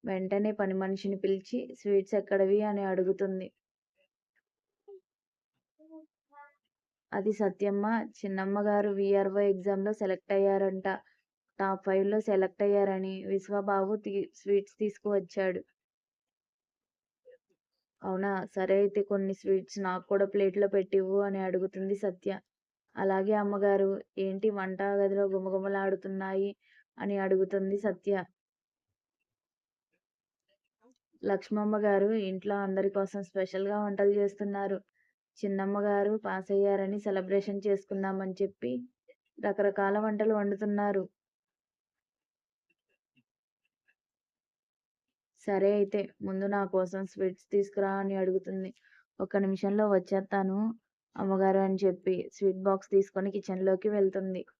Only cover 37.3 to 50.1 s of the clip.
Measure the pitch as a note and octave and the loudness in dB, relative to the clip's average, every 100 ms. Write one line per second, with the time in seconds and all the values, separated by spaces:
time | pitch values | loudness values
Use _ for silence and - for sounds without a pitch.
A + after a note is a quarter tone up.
37.3 | G3 G3 G3+ G3+ G3 - G3 F#3+ F#3+ F#3+ | 0 0 -4 0 0 -2 -4 -4 -4 -6
38.3 | F#3 G3 - A#3+ B3 B3 _ _ _ _ | -4 -4 -4 -6 -6 -8 _ _ _ _
39.3 | - G#3+ G3+ G3+ G3 G3 G#3 G#3+ G#3 G#3+ | -6 -4 2 0 2 0 0 0 0 2
40.3 | G#3+ G3+ G3 G#3 G3+ G#3 G3 F3+ _ _ | 2 0 -2 -2 0 0 0 -4 _ _
41.3 | _ _ _ _ _ _ _ _ _ _ | _ _ _ _ _ _ _ _ _ _
42.3 | _ _ _ _ _ _ _ _ _ _ | _ _ _ _ _ _ _ _ _ _
43.3 | _ _ _ _ _ _ _ _ _ _ | _ _ _ _ _ _ _ _ _ _
44.3 | _ _ _ _ _ _ _ _ _ _ | _ _ _ _ _ _ _ _ _ _
45.3 | _ - F#3+ G3 G#3 G3+ G#3 G3+ _ G3 | _ -4 2 2 2 0 -2 -6 _ -6
46.3 | F#3+ G3 G3+ G3 F#3+ F#3 F#3+ F#3+ - F#3+ | -4 -2 -2 0 -2 -2 -4 -8 -4 -4
47.3 | F#3 _ G3+ G3+ - G3 G3 G3 G3 F#3 | -4 _ -2 0 -2 -2 -2 -2 0 0
48.3 | F#3 F#3 F#3+ F#3+ - _ _ _ _ G3 | 0 -4 -8 -8 -12 _ _ _ _ -4
49.3 | G3+ G3 F#3+ G3 G3+ G#3+ F#3+ F#3 | 0 0 0 0 2 4 2 2